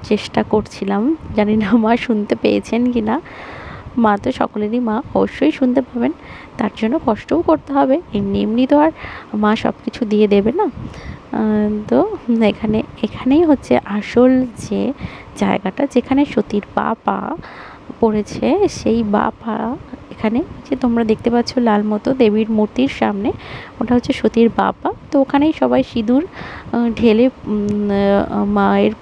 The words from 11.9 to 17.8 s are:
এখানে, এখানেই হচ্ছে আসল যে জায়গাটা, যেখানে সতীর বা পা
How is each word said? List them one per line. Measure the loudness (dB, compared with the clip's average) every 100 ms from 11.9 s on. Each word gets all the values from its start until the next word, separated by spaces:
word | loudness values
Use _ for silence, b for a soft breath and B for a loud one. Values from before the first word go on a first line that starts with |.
| -2 -2 -6 -2 0
এখানে, | 0 0 -2 -2 -4 -6
এখানেই | -8 -4 0 4
হচ্ছে | 4 2 2 -2
আসল | 0 -6 -2 4 6 4
যে | 0 -6 -6 -4 -2 -4 B B B -4
জায়গাটা, | -2 0 -2 -2 -2
যেখানে | 0 0 2
সতীর | 2 0 -2 -2 -4
বা | -6 -6 -4
পা | -4 -4 -4 -10 B B B B